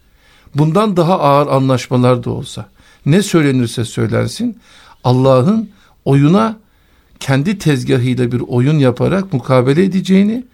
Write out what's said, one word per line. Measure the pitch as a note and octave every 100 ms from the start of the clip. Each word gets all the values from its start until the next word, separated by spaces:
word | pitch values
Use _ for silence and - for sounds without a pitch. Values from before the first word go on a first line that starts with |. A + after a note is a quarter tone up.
| _ _ _ _ _
Bundan | C#3 D#3 F3 G#3+ F3+
daha | D#3+ F#3
ağır | C#3+ C#3+ C#3+
anlaşmalar | C#3 C3 B2 - B2+ B2 B2
da | A#2+
olsa, | A2+ C#3 - - _ _ _ C#3+
ne | F3+
söylenirse | G3 E3+ C#3+ B2+ A#2 -
söylensin, | A#2 - A2+ A2+ A#2 - A#3+ - _ - - _
Allah'ın | B2 B2+ C3+ C3 C#3 A3+ G#3+ _ _ _
oyuna | - C#3 D3 G3 A3 A3 _ _ _ _ _ -
kendi | - C3+ D#3 G3+
tezgahıyla | D#3 C3+ B2+ C3+ B2 B2 B2
bir | B2
oyun | - B2 C3 D#3
yaparak | C3 A#2 B2+ F#3 F#3+
mukabele | C3 - B2+ B2 D3
edeceğini | F#3+ F#3 F#3 F#3+ G#3 A#3 B3